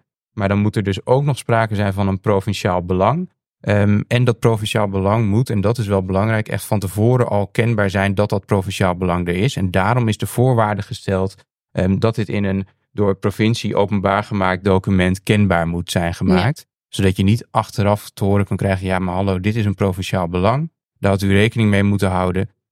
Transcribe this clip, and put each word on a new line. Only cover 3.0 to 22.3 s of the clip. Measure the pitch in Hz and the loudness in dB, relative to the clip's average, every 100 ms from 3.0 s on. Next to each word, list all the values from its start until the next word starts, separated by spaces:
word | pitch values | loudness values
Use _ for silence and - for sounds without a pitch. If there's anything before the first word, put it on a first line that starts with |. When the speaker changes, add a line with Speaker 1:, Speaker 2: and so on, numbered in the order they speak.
| 101 160 185 _ _ _ | 2 0 -6 _ _ _
Speaker 1:
Ehm, | - 104 101 104 - | 0 2 4 2 2
en | 123 | 2
dat | 123 117 | 2 2
provinciaal | 117 110 107 113 104 | 0 0 -2 -2 0
belang | 98 95 113 110 | 0 0 0 2
moet, | 107 131 | 0 0
en | 104 | 0
dat | 98 123 | 0 -2
is | 101 | 0
wel | 98 | 0
belangrijk, | 92 95 110 110 - | 0 -2 0 -2 -2
echt | - - | -8 -4
van | 104 | -4
tevoren | 95 104 113 123 120 | -2 0 2 2 2
al | 104 98 | 0 -2
kenbaar | - 117 110 101 | 0 0 2 0
zijn | 98 98 98 | 0 0 0
dat | 107 | 0
dat | 104 - | -2 0
provinciaal | 101 92 - 92 87 | -2 -2 -2 -2 0
belang | 92 87 87 | -2 -2 -2
er | 90 | 0
is. | 107 - | -2 -2
En | 95 | -2
daarom | 95 98 123 113 | 0 0 2 0
is | 104 | -2
de | 95 | -4
voorwaarde | - 127 117 107 104 | 0 2 2 0 -2
gesteld, | - - - 95 95 - _ _ _ | -6 -10 -4 -2 -2 -6 _ _ _
ehm, | - 90 98 | -2 0 2
dat | 113 113 | 0 -2
dit | 107 | -4
in | 104 | -4
een | 101 98 95 _ _ | -2 -4 -6 _ _
door | - 101 95 | -4 -2 0
provincie | 104 - 110 117 107 98 | -4 0 0 0 -2 0
openbaar | 101 104 98 98 | 0 0 0 0
gemaakt | - 101 92 92 | -2 -2 0 0
document | 101 92 - 95 90 92 | 2 0 2 0 2 -2
kenbaar | - 107 101 85 82 | 0 2 4 2 2
moet | 87 85 | -2 -2
zijn | 92 85 | -2 -2
gemaakt. | 87 95 92 113 - | -2 0 2 2 -4
Speaker 2:
Ja. | - _ _ | -10 _ _
Speaker 1:
Zodat | - 95 92 | 0 0 2
je | |
niet | 98 117 - | 2 2 0
achteraf | - - - 101 104 - | -4 -4 -2 0 0 -2
te | - | -6
horen | 98 101 98 | -2 0 0
kan | 92 | -2
krijgen, | 98 95 95 | -2 -2 -2
"Ja, | 92 | -2
maar | 92 | -2
hallo, | 90 98 92 | -2 -2 0
dit | 101 117 | -2 0
is | 104 | -2
een | 90 | 0
provinciaal | 98 92 90 98 85 | -2 -2 -4 -2 -2
belang. | 90 98 135 165 _ _ _ | 0 0 0 -4 _ _ _
Daar | 98 | 0
had | 95 | 0
u | 98 | 2
rekening | 98 113 117 107 | 2 2 2 2
mee | 101 | 2
moeten | 101 101 98 | 2 0 0
houden. | 92 92 | 0 -2